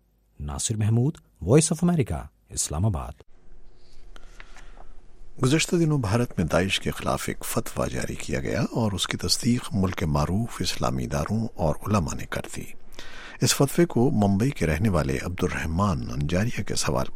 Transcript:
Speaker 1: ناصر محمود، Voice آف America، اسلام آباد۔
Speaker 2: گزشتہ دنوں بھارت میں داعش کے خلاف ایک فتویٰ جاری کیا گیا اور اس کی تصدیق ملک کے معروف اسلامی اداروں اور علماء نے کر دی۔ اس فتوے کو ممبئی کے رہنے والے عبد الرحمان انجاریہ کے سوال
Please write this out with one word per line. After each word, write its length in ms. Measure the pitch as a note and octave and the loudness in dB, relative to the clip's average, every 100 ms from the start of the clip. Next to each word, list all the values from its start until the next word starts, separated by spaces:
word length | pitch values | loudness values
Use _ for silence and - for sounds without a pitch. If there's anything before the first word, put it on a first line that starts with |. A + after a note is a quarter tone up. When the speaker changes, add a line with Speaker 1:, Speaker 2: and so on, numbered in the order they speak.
| _ _ _ - | _ _ _ -10
Speaker 1:
ناصر 360 | C#2+ C#2+ - G#2+ | -8 -4 -2 0
محمود، 360 | G#2+ A2+ C3 - - - | 2 4 2 -2 -12 -6
Voice 300 | D#2+ D3 D#3+ | 4 6 6
آف 60 | E3 | 2
America، 400 | F3 E3+ A2 D2+ - _ - | 2 2 0 -4 -8 _ -10
اسلام 360 | - - D2+ G#2 | -6 -2 0 2
آباد۔ 260 | D#2+ A#1+ - - - - - - - - - - - - - - - - - - - - - - - | 0 -4 -12 -18 -20 -14 -12 -12 -14 -14 -12 -12 -12 -14 -14 -14 -14 -14 -12 -10 -10 -12 -12 -10 0
Speaker 2:
گزشتہ 320 | C3 D#3+ - F3 | 2 2 2 2
دنوں 220 | D#3+ D3 | 4 2
بھارت 420 | G#2+ A#2 B2 - | 2 2 2 0
میں 80 | E2 | 2
داعش 320 | E2 F#2+ - | 2 2 0
کے 120 | D2+ | -2
خلاف 320 | - C#2 C2+ - | -4 -2 -2 -2
ایک 180 | - - | -6 -4
فتویٰ 420 | - - - B1+ | -4 -2 -2 -2
جاری 280 | B1+ - - | -2 -4 -6
کیا 240 | - C#2 | -4 -4
گیا 220 | A#1+ B1 | -2 -2
اور 300 | G#3 - A2 | 0 0 0
اس 160 | F#2+ - | 0 -2
کی 100 | A2 | -2
تصدیق 520 | F2 - A#2+ A#2+ - | -2 0 2 2 0
ملک 220 | G2+ F#2 F2 | 0 0 0
کے 100 | D#2 | 0
معروف 520 | D2 D2+ F#2+ A#2 - | 2 2 0 -2 -4
اسلامی 440 | - - C2 C2 | -2 0 0 0
اداروں 440 | B1+ C#2+ - A2 A2 - | -2 -2 0 -2 -2 0
اور 200 | D#2+ D2 | 0 0
علماء 400 | - G#2 D#2 A#1+ | 0 0 0 -4
نے 100 | - | -6
کر 120 | - - - | -6 -6 -8
دی۔ 80 | - - - - - - - - | -8 -8 -8 -8 -8 -10 -12 -2
اس 140 | B2+ - | 0 4
فتوے 300 | C#3 - F3 | 4 4 4
کو 240 | A#2+ C3 | 4 4
ممبئی 400 | A2+ G2+ G2 C3+ | 6 4 4 2
کے 160 | - D#2 | 2 2
رہنے 240 | D#2+ A2 | 2 4
والے 280 | F2 C#2 C2 F2 | 4 2 0 -2
عبد 180 | F#2 | -2
الرحمان 540 | F2+ - E2 E2+ G2+ C#2+ | -2 0 -2 2 2 0
انجاریہ 680 | A#1 B1+ C#2+ F2+ A#2 - | -2 -2 0 2 0 0
کے 120 | - - | -2 0
سوال 300 | - C2 C2 | 0 0 0